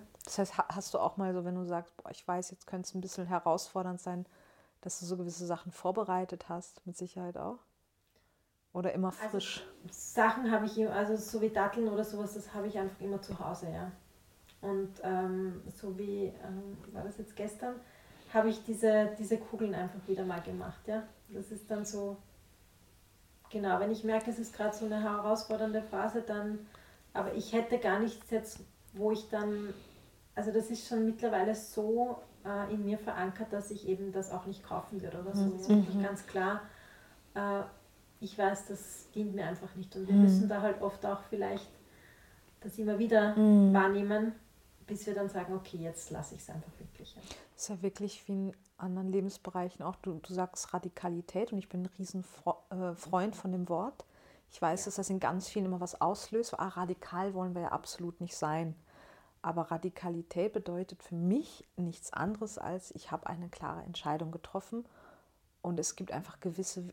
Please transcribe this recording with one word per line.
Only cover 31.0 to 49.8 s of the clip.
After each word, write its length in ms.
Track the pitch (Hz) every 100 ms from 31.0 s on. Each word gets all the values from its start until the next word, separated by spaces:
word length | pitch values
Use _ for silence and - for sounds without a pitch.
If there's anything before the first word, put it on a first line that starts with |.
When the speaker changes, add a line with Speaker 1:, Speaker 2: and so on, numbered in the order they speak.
| 220
Speaker 2:
mittlerweile 480 | 220 233 208 208
so, 640 | 214 - - 214 233 247 233 - -
äh, 280 | 196 202 202
in 100 | 208
mir 140 | 202 214
verankert, 540 | 220 - 185 190 220
dass 180 | 202 -
ich 180 | 208 196
eben 240 | 190 196
das 180 | 190 190
auch 140 | 180 196
nicht 180 | 190
kaufen 360 | - 190 - 196
würde 200 | 165 170
oder 140 | 185
so. 100 | 202
Speaker 1:
Mhm. 160 | 196 185
Speaker 2:
Ja, 60 | - 208
wirklich 180 | 180 196
Speaker 1:
Mhm. 60 |
Speaker 2:
ganz 240 | 202 196 -
klar, 360 | 190 190 208 - - - - - - -
äh, 280 | 202 202 202 - - - - - -
ich 180 | 202 -
weiß, 300 | 196 196 -
das 440 | 196 - - -
dient 200 | 214 208
mir 120 | 196 165
einfach 280 | 175 - 185
nicht. 180 | 185
Und 140 | 190 190
wir 60 | 202
Speaker 1:
Mhm. 60 |
Speaker 2:
müssen 260 | 196 190 208
da 120 | 208
halt 180 | 208 196
oft 220 | 196 - 202
auch 140 | 202 -
vielleicht 380 | 202 202 202 - - - - - - - - - -
das 180 | 208 -
immer 200 | 214 202
wieder 380 | 226 220 208 214
Speaker 1:
Mhm. 360 | 214 208 196
Speaker 2:
wahrnehmen, 580 | 190 180 202 202 214 226 220 - - - - -
bis 200 | 208 214
wir 80 |
dann 140 | 196 196
sagen, 260 | 185 175
„Okay, 220 | 185 - 170
jetzt 320 | 165 165 -
lasse 240 | 156 151 151
ich's 120 | -
einfach 220 | 160 - -
wirklich“, 360 | - - - -
ja. 60 | - - - -
Speaker 1:
Ist 120 | -
ja 140 | 196
wirklich 440 | 196 196 202 - -
wie 40 |
in 240 | 196 190 - _ -
anderen 320 | 185 185 190
Lebensbereichen 760 | 190 190 - 185 180 180 -